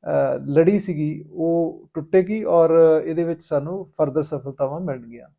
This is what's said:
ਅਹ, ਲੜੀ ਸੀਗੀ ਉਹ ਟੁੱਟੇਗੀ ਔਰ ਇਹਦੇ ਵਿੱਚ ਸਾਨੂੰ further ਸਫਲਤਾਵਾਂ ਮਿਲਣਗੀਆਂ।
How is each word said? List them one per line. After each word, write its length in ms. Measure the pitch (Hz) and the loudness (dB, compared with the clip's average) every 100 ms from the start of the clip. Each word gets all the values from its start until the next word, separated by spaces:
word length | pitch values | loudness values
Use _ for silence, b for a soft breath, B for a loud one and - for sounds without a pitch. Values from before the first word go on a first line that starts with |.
ਅਹ, 340 | - 139 139 135 | -2 -2 -2 -4
ਲੜੀ 400 | 139 143 165 208 | -2 2 4 2
ਸੀਗੀ 460 | 196 151 151 156 - | -2 -4 -4 -6 -12
ਉਹ 560 | - 165 170 165 - - | -4 -2 0 -2 -6 -14
ਟੁੱਟੇਗੀ 500 | - 156 190 185 220 | -12 0 2 2 -4
ਔਰ 580 | 208 170 165 165 165 156 | 0 4 6 6 6 4
ਇਹਦੇ 200 | 156 160 | 0 -4
ਵਿੱਚ 180 | 170 165 | -4 -6
ਸਾਨੂੰ 380 | - 147 147 190 | -4 -4 -4 -10
further 420 | 220 - 151 139 | -12 -4 -2 0
ਸਫਲਤਾਵਾਂ 580 | 147 147 139 135 135 151 | -4 -6 -10 -6 -4 -4
ਮਿਲਣਗੀਆਂ। 480 | 180 131 117 117 131 | -8 -8 -10 -20 -20